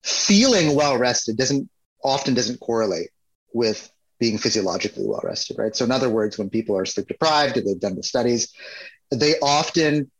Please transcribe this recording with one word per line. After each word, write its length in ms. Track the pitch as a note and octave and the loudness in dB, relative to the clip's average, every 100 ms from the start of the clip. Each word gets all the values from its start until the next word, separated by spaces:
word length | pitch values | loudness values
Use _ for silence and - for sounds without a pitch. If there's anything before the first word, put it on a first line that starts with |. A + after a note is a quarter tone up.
feeling 720 | - - - G3+ C4 G#3+ D#3 | -4 -2 4 4 6 4 4
well 220 | C#3+ D3 B2+ | 4 2 2
rested 400 | B2 A#2+ - A2 | 2 0 -2 -2
doesn't, 320 | C3 C#3 C#3 _ _ _ | 0 0 -4 _ _ _
often 320 | C3+ C3+ - | -2 0 2
doesn't 260 | B2 A#2 B2 | 0 0 -6
correlate 500 | - A#2 G#2+ E2+ - _ _ _ _ | -4 0 0 -2 -6 _ _ _ _
with 380 | A#2 A2+ G#2 - _ _ _ | 0 0 0 -8 _ _ _
being 200 | A#2 G#2+ | 0 0
physiologically 680 | - A2 F#2 F2+ G#2+ - G#1 | -2 0 -2 -2 -6 -4 -4
well 140 | - | -4
rested, 340 | - - - - | -6 -6 -8 -4
right? 180 | A2 - | -4 -2
So 80 | |
in 80 | A#2+ | 0
other 160 | C3 B2+ | 2 2
words, 300 | A2 G#2+ - | 2 0 -2
when 120 | G2 | -4
people 260 | A2+ A2 G2 | -4 -2 -2
are 80 | |
sleep 220 | F#2+ - F#2 | -2 -4 -6
deprived, 480 | - D#3+ D3+ C#3+ B2 | -2 2 2 2 0
they've 220 | G2+ F#2 | -2 -2
done 160 | G2+ | -4
the 80 | F#2 | -4
studies, 500 | - B2+ A#2+ A#2+ - - - - - - _ | -4 0 2 0 -2 -8 -18 -18 -18 -20 _
they 280 | B2 D3+ D#3+ | 0 2 2
often 720 | C#3+ D3 D#3+ E3+ D#3 D3 C#3 | 2 2 2 2 2 2 -2